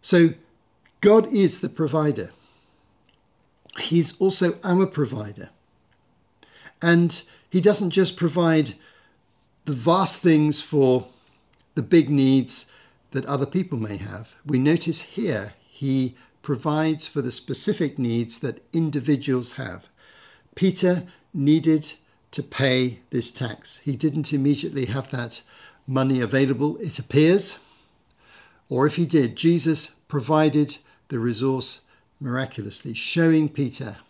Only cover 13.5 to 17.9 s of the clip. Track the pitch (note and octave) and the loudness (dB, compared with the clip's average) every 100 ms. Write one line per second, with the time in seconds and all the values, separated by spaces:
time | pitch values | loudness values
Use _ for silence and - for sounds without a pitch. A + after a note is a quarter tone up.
13.5 | F#3 F#3 C3 A2 G2 G2+ G2 A2+ _ - | -4 -4 -6 -6 -8 -10 -14 -16 _ -4
14.5 | C3 C#3 E3+ E3+ E3 - - G#3+ A2+ G2+ | 0 2 2 0 -6 -8 -6 -4 -4 -6
15.5 | - _ - C#3 C3+ B2+ - _ _ - | -16 _ -8 -2 0 -2 -6 _ _ -6
16.5 | C3 E3 D3+ D#3+ D#3 - D3 B2 - - | -4 -2 0 0 -2 -6 -6 -6 -6 -8
17.5 | C3+ - G#3 D#3 | -6 -4 -2 -4